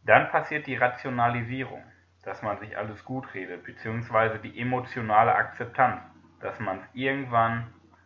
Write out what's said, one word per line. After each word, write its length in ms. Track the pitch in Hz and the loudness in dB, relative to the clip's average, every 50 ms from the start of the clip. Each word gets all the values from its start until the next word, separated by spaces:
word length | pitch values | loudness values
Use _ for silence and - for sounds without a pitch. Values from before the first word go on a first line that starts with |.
| _ | _
Dann 260 | 107 107 131 156 - | 8 8 8 8 4
passiert 380 | - 160 151 - 156 151 147 | 0 -2 0 0 -6 -6 -4
die 80 | 139 127 | -4 -2
Rationalisierung, 1080 | 117 123 123 - - - 139 123 123 120 120 123 120 117 113 131 131 131 - - 65 - - - _ _ _ _ _ - | 0 0 0 0 -4 -8 -6 0 2 2 2 2 0 -4 -4 -6 -8 -8 -8 -10 -16 -18 -20 -20 _ _ _ _ _ -12
dass 200 | 98 98 - - | -12 -12 -6 -6
man 160 | 107 101 - | -6 -6 -6
sich 180 | 107 - - | -8 -10 -8
alles 260 | 87 87 107 107 - - | -8 -8 -8 -10 -14 -12
gut 300 | - 131 131 127 - - | -8 -8 -8 -8 -10 -12
redet, 300 | 98 92 87 90 87 - | -12 -10 -10 -12 -14 -14
beziehungsweise 760 | - 85 - - 113 110 117 117 - 110 110 113 110 107 | -16 -18 -10 -8 -6 -6 -6 -6 2 2 4 4 4 0
die 240 | 104 - - - 107 | -4 -10 -12 -10 -6
emotionale 720 | 120 127 127 123 123 - - 127 110 107 107 107 117 120 - | -4 -2 -2 -2 -4 -6 -8 -6 -2 4 6 6 6 6 6
Akzeptanz, 680 | - 110 - - - 120 117 - - 131 120 - - - - - - - - _ _ | 4 2 0 -4 -8 -10 -6 4 4 4 4 4 -2 -10 -18 -20 -20 -20 -20 _ _
dass 200 | - - - - | -10 -10 -6 -6
man's 280 | 107 98 92 98 - - - | -4 -4 -4 -6 -8 -14 -8
irgendwann 800 | 120 131 135 135 139 135 123 120 117 113 117 117 117 120 117 - - _ - - _ _ | -4 -2 -2 -2 -2 -4 0 2 2 2 2 0 -4 -6 -8 -14 -20 _ -20 -20 _ _